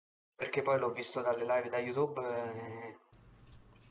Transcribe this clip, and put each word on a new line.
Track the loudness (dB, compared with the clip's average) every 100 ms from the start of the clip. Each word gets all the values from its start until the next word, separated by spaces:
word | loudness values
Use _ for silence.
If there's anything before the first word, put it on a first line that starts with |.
| _ _ _
Perché | -6 -2 0
poi | 4 4
l'ho | 2
visto | 0 -2 0
dalle | 0 2
live | 2 2 2
da | -2
YouTube, | 0 2 0 0
eh, | -2 -2 -2 -6 -8 -8 -10 -14 _ -20 -20 -20 -20 -20 -20 -20 -8